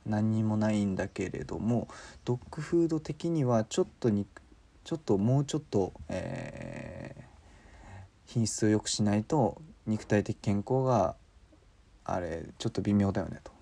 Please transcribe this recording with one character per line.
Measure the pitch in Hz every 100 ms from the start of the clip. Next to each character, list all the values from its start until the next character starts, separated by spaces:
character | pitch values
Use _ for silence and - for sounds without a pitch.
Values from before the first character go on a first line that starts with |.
| 107
何 | 107 110
に | 110
も | 110 107
な | 107
い | 104
ん | 101 92
だ | 95
け | - 92
れ | - -
ど | 82
も、 | 110 117 - - - - -
ド |
ッ | 123 -
グ | -
フ | 151 170
ー | 165
ド | 156
的 | 156 151 170
に | 160 123
は | 117
ち | 110 -
ょ |
っ | 185 -
と | 120
に、 | 101 101 - - - - -
ち | -
ょ | 165
っ |
と | - 98
も | 110 135
う | 139
ち | 151
ょ |
っ | -
と、 | 104 92 - -
え | 92 87 87 80 - - - - 50 50 -
ー、 | - - - - - - - 98 - _ -
品 | 120 110
質 | - 107
を |
良 | 107
く | -
し | -
な | 104 104
い |
と | 107 151 110 - - - -
肉 | 107 -
体 | 104 98
的 | -
健 | 107 101
康 | 101 131
が | 131 113 87 - - - - - _ _ _ -
あ | - 95
れ、 | 85 82 80 -
ち | 113
ょ |
っ |
と | -
微 | 101
妙 | 101 98
だ | 98
よ | 82
ね | - -
と | -